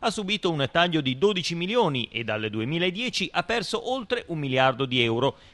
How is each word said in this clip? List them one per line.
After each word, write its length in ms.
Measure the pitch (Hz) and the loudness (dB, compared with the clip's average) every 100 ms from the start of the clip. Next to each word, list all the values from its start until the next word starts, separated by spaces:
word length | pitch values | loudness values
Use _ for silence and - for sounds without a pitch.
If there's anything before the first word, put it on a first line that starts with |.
ha 100 | 226 | -4
subito 400 | 220 190 214 180 | -2 -2 0 0
un 180 | 156 135 | 0 0
taglio 300 | 165 180 160 | 2 2 2
di 160 | 131 127 | 0 2
dodici 380 | 202 185 160 | 2 2 -2
milioni 540 | 170 180 240 180 135 110 | -4 0 2 2 0 -4
e 140 | 117 | -6
dal 280 | 110 107 107 | -4 -2 -2
duemiladieci 800 | 110 117 165 180 185 247 - 190 | -2 -2 0 0 -2 -4 -4 -4
ha 120 | - | -2
perso 460 | 175 233 180 214 - | -2 -2 -2 -4 -4
oltre 320 | 262 208 240 - | -4 -4 -4 -4
un 120 | 165 | -4
miliardo 460 | 139 127 131 123 | 0 4 4 2
di 180 | 135 127 | 0 2
euro, 340 | 117 113 131 - - | 2 2 0 -2 -10